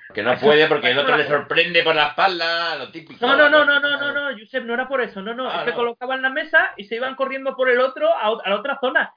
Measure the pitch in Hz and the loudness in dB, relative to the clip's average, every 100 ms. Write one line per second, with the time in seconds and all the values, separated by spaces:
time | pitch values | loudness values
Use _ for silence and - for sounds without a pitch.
0 | - - 110 127 139 151 156 147 123 131 | -10 -4 0 2 6 6 6 4 2 0
1 | 139 147 143 147 - 151 170 170 160 156 | 2 2 2 -2 -2 -4 -2 0 2 2
2 | 147 - 190 175 165 170 170 151 123 165 | 0 0 0 0 -2 -2 -4 -6 -10 -14
3 | 156 139 247 277 294 302 285 285 285 285 | -18 -6 0 4 6 6 4 2 0 -2
4 | 285 285 285 214 220 262 233 233 262 269 | -4 -4 -6 -8 -8 -8 -6 -4 -4 -4
5 | 214 196 196 233 254 175 156 240 240 233 | -4 -6 -10 -8 -6 -4 -4 -2 -2 -4
6 | 254 262 262 277 311 320 381 - 202 226 | -6 -4 -2 -4 0 2 2 -2 -10 -6
7 | 262 262 269 269 269 254 254 247 262 285 | -6 -4 -6 -4 -6 -2 2 4 2 0
8 | 302 330 220 220 190 208 269 269 254 269 | 0 0 0 -2 -2 -4 -4 -4 -2 0
9 | - | -2